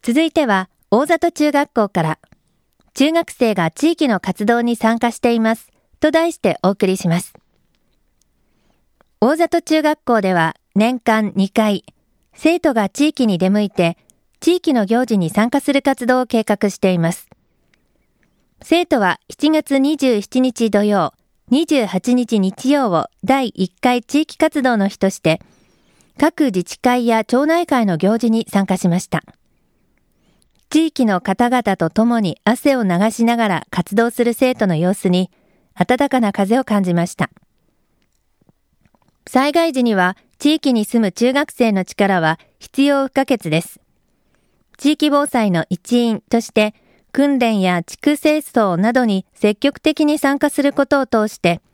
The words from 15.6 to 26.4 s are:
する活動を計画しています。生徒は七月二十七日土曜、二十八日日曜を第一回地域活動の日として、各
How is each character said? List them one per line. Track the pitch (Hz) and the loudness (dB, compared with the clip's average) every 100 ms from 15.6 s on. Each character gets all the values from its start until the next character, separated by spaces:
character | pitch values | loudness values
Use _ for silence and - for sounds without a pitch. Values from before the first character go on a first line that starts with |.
す | 285 | 0
る | 277 | 0
活 | 277 269 | 0 -2
動 | 233 254 | 0 0
を | 254 | 0
計 | 233 | -2
画 | 220 208 208 | 0 -2 -2
し | - | -2
て | 196 | 0
い | 180 | 0
ま | 165 | -2
す。 | 175 - _ _ _ _ _ _ _ _ _ _ _ _ _ | -4 -12 _ _ _ _ _ _ _ _ _ _ _ _ _
生 | - 330 349 | -2 0 2
徒 | 277 | 0
は | 190 170 _ | 0 -2 _
七 | - 294 | -4 0
月 | 311 311 269 | 0 0 0
二 | 269 302 | 0 0
十 | 269 220 | 0 0
七 | 196 254 | -2 -2
日 | 254 226 226 | -2 0 0
土 | 202 | 2
曜、 | 208 202 156 _ _ _ - | 2 0 -2 _ _ _ -2
二 | 262 330 | 0 2
十 | 294 214 | 0 0
八 | 190 - | -4 0
日 | 247 240 214 | 0 0 0
日 | 190 - 262 | -2 -2 -2
曜 | 285 247 | 0 2
を | 165 - _ | 0 -4 _
第 | 196 269 254 | -2 -2 -2
一 | - 185 _ | -4 -6 _
回 | 247 247 | -2 -2
地 | 233 285 | -2 -4
域 | 311 - | -4 -2
活 | 311 311 | -2 0
動 | 254 226 | 0 0
の | 196 | -2
日 | - | 0
と | 190 | -2
し | - | 0
て、 | 160 160 - _ _ _ _ _ _ - | -2 -2 -6 _ _ _ _ _ _ -2
各 | 302 - | -2 0